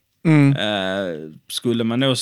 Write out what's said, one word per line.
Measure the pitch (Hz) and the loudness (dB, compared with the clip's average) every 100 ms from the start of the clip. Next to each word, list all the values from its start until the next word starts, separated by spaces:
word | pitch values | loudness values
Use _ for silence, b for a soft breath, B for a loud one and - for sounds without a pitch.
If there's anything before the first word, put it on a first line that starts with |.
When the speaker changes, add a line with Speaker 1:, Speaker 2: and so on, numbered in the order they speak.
| _ _ | _ _
Speaker 1:
Mm. | 165 156 139 123 | 2 4 4 2
Speaker 2:
Eh, | 104 104 95 95 92 78 78 78 _ | -2 -2 -4 -4 -6 -8 -12 -18 _
skulle | - 123 117 | -6 -4 -2
man | 113 117 | -2 0
då, | 135 120 | 0 -2